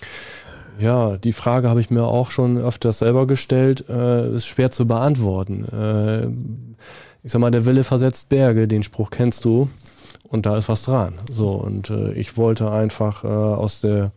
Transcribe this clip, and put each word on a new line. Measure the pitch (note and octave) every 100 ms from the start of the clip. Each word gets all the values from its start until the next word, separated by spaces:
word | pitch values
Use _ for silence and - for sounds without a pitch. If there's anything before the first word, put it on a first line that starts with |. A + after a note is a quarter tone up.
| - - - - - - - G#2
Ja, | A2 B2 A2 G2
die | A#2
Frage | - A#2+ B2+ B2
habe | A#2
ich | A2
mir | A#2 A#2
auch | A#2+ B2
schon | - B2 B2
öfters | A#2+ - A#2 -
selber | A2+ B2+ C3
gestellt. | C3+ - C3 C3+ C3+ -
Äh, | A#2+ B2 A#2+ A#2+
ist | A#2 -
schwer | - B2+
zu | - A#2
beantworten. | A2+ C#3+ C3+ G2+ F#2 G2 G2 A2
Äh, | G#2+ G#2+ G#2+ G#2+ A2 A#2 A#2+ A#2 A#2 A#2+ A2+ - - - _
ich | B2
sag | A#2+
mal, | A#2+
der | A#2+ A#2+
Wille | C3
versetzt | B2+ B2+ C3 - -
Berge, | C#3 B2+ A2 G#2+
den | G#2+
Spruch | G#2 - G#2
kennst | - B2 -
du. | A#2 A#2 C3+ - - - - - -
Und | A2 G#2
da | G#2+
ist | G#2+
was | G#2+
dran. | B2+ C3 F2+ E2+ A#2+
So, | A2 G#2
und, | F#2+ G2+ G2+ G2
äh, | G#2+ G#2
ich | G#2 G2+ A2+
wollte | A2+ A2 G#2+
einfach, | G#2+ G#2+ - G#2+ - A2
äh, |
aus | G#2+ G#2+ G#2 G#2 -
der | G#2+ G#2 G2+